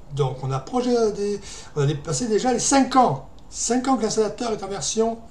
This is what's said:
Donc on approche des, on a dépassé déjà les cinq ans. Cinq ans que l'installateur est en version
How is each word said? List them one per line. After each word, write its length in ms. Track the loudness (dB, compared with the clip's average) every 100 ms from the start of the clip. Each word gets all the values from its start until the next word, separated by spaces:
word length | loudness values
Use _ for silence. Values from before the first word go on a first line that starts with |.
| -10
Donc 300 | -2 -2 -2
on 80 | -4
approche 340 | -4 -2 -2 2
des, 540 | 2 2 0 -2 -4 -8 -14 -8 0
on 60 |
a 40 | 0
dépassé 420 | 0 -4 -4 0
déjà 240 | 2 2
les 60 | 2
cinq 360 | 4 4 6 6
ans. 340 | 4 2 -6 -18 -16
Cinq 380 | -8 0 0 2
ans 100 | 2
que 60 |
l'installateur 480 | 2 2 0 -2 -4
est 120 | -4
en 40 | -4
version 520 | -6 -2 0 0 -2 -8